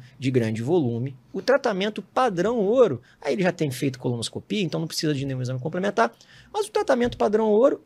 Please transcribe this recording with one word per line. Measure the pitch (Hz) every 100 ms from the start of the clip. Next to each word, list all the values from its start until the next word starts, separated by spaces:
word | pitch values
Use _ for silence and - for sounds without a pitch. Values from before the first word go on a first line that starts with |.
| - -
de | 127
grande | 127 110 110
volume. | 120 180 123 117 135 - _
O | 196
tratamento | - 277 247 190 202 214
padrão | - - 254 170 196 240
ouro", | 196 254 220 123 - _
aí | -
ele | 214
já | 180
tem | 175 151
feito | 127 143 131
colonoscopia, | 135 120 110 - - 208
então | 170 165
não | 160
precisa | - 156
de | 139
nenhum | 139 131
exame | 127 127
complementar, | 156 180 - - 226 - - - -
mas | 415 415
o |
tratamento | 415 403 240 240 -
padrão | 233 214 220
ouro | 208 269 -